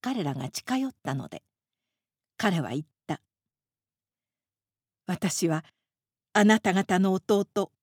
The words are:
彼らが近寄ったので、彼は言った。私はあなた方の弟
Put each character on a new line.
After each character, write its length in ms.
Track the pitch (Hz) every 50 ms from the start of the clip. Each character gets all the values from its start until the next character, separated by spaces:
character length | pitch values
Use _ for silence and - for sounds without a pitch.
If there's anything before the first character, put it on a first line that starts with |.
彼 220 | - 247 269 240 175
ら 100 | 143 135
が 160 | 143 127 -
近 280 | - - - - 247 262
寄 120 | 269 269
っ 40 | -
た 220 | _ _ - 135
の 120 | 135 - -
で、 160 | - - _ _ _ _ _ _ _ _ _ _ _ _ _ _ _ _ _ _ _ _
彼 240 | - 208 180 165
は 80 | 139 92
言 100 | 117 143
っ 40 | 156 _ _ _ _ -
た。 140 | 151 - _ _ _ _ _ _ _ _ _ _ _ _ _ _ _ _ _ _ _ _ _ _ _ _ _ _ _ _ _ _ _ _ _ _ _ _ _
私 420 | - 180 - - 185 - - - 170
は 180 | 156 156 - - _ _ _ _ _ _ _ _ _ _ _ _ _
あ 100 | 214 208
な 160 | 208 220 220
た 140 | _ 208 180
方 260 | 190 196 - 190 180
の 140 | 190 196 190
弟 580 | 185 _ - 214 202 196 _ _ 208 190 - _ _